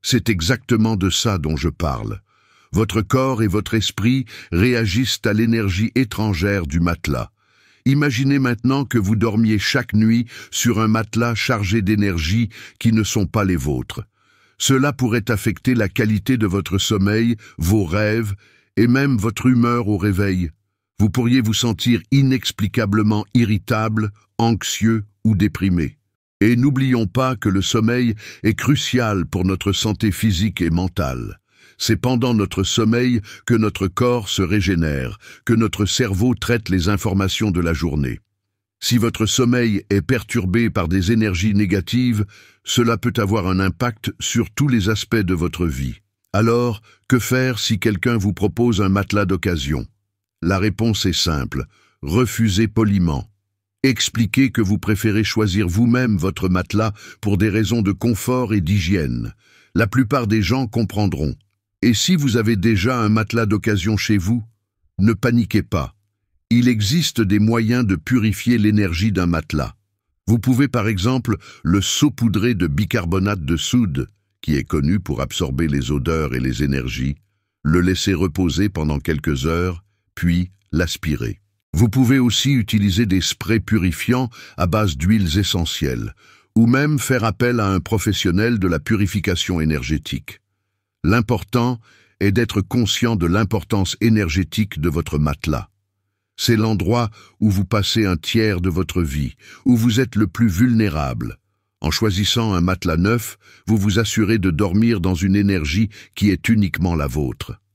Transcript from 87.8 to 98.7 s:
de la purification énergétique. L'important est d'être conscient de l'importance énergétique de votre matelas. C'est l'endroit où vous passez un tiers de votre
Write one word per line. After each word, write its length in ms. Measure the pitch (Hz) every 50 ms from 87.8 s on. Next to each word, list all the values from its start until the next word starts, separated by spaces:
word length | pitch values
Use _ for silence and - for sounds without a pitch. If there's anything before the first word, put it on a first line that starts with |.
| 87 - 113 101 - 107 98 - - 95 85 95 110 120 120 107
de 80 | 92
la 140 | 92 85 78
purification 800 | 73 - 110 98 104 92 - 104 80 101 90 - - - 92 82
énergétique. 800 | 78 78 78 71 62 69 78 73 - - - - - - - _ _ _ _ _ _ _ _ _ _ _ _ _ -
L'important 760 | 76 104 120 113 110 123 104 - _ - 123 117 123 123 113 _ _ _ _ _ _ _ _
est 140 | 95 101
d'être 280 | 101 120 120 113 - 107
conscient 540 | 98 - - 123 117 101 - - - 117 113
de 120 | 95 82
l'importance 720 | 82 87 107 113 95 110 101 - - - 101 95 - - -
énergétique 800 | 110 117 110 107 101 85 76 95 90 - - 104 107 101 - 73
de 80 | 73 87
votre 300 | 73 82 80 - - 73
matelas. 520 | 76 76 73 - - 80 71 60 50 _ _ _ _ _ _ _ _ _ _ _ _ _ _
C'est 200 | - - - 117
l'endroit 520 | 104 110 113 110 92 85 85 117 120 120 107 - - - - _ _
où 120 | 107 110
vous 140 | 98 98 98
passez 400 | 90 - 104 98 - - 113 107
un 120 | 95 90
tiers 440 | 76 - - - 113 110 107 101 90
de 80 | 90
votre 320 | 95